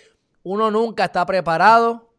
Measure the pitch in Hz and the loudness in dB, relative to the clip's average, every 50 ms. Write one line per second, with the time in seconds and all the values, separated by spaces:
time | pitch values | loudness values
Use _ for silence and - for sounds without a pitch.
0 | _ _ _ _ _ _ _ _ - 170 190 208 220 220 208 214 233 226 190 - | _ _ _ _ _ _ _ _ -12 -8 -4 -2 -2 0 0 -2 -2 -2 -4 -4
1 | 190 170 - 180 170 180 190 185 156 165 165 165 180 208 226 233 233 233 233 233 | -4 -4 -2 -4 -4 -2 -2 -4 -2 -2 0 2 4 4 4 4 2 0 -4 -8
2 | _ _ _ | _ _ _